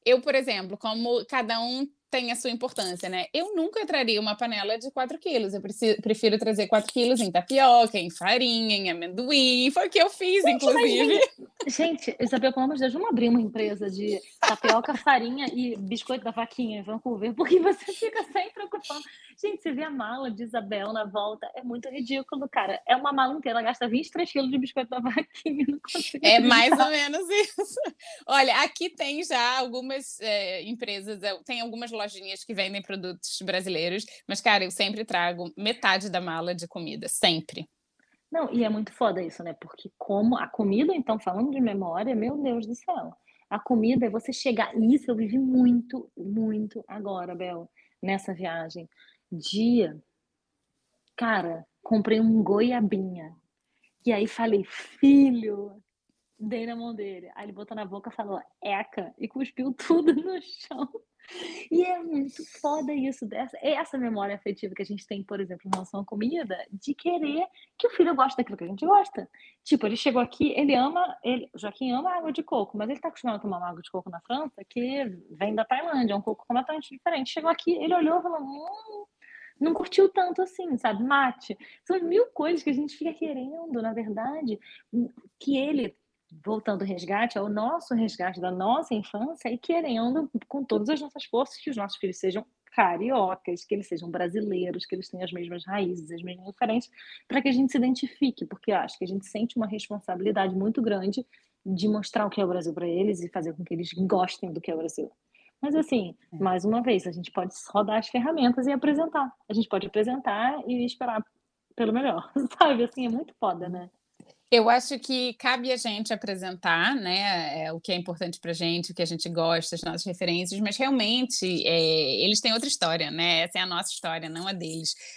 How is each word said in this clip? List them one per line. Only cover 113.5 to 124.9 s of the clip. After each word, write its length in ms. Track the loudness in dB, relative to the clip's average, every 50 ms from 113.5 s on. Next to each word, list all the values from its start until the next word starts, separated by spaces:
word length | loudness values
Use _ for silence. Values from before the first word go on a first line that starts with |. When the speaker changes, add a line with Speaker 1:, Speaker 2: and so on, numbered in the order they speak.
| -2 -2 -6
Speaker 2:
né? 220 | -8 -8 -10 -10 -14 _ _ _ _ _ _ -20 _ _ _ _ 4
Speaker 1:
Eu 160 | 6 6 8
acho 300 | 8 4 4 2 0 -6
que 360 | -8 -6 -4 -4 -2 -2 -4 -4
cabe 360 | -2 -2 0 0 0 0 -2
a 60 | -4
gente 340 | -2 -2 -4 -4 -4 -4 -4
apresentar, 840 | -4 -6 -4 -6 -6 -6 -6 -10 -8 -4 0 2 2 4 4 2 2
né, 680 | 0 -2 0 0 0 0 0 0 0 -2 -4 -4 -4 -4
é, 60 | -4
o 80 | -6 -6
que 120 | -4 -4
é 40 | -4
importante 440 | -4 -4 -6 -6 -6 -6 -6 -6 -8
pra 120 | -8 -6
gente, 400 | -4 -2 -2 0 0 -2 -4 -6
o 40 | -4
que 60 | -4 -4
a 20 |
gente 240 | -2 -2 -6 -6 -4
gosta, 460 | -2 0 2 2 2 0 0 -4 -6
as 80 | -6 -6
nossas 200 | -6 -6 -6 -6
referências, 560 | -6 -6 -4 -2 -2 -2 -2 -2 -4 -2 -2
mas 160 | -2 -2 0
realmente, 680 | 0 0 2 2 2 2 2 2 0 0 -2 -2 -2 -2 0 0 0 2
é, 480 | 2 2 4 4 4 4 2 2 0 0 2 2
eles 160 | 2 2 2
têm 100 | 2 0
outra 160 | 0 0 -2
história, 440 | -2 -2 0 0 0 0 0 -2 -4
né? 300 | -4 -2 0 2 2 2
Essa 180 | 0 0 -2 -4
é 20 |
a 60 | -4
nossa 240 | -2 -2 -4 -4 -4
história, 360 | -6 -6 -6 -6 -6 -6 -6
não 200 | -8 -8 -8 -6
a 40 | -6
deles. 440 | -6 -6 -6 -8 -8 -6 -6 -6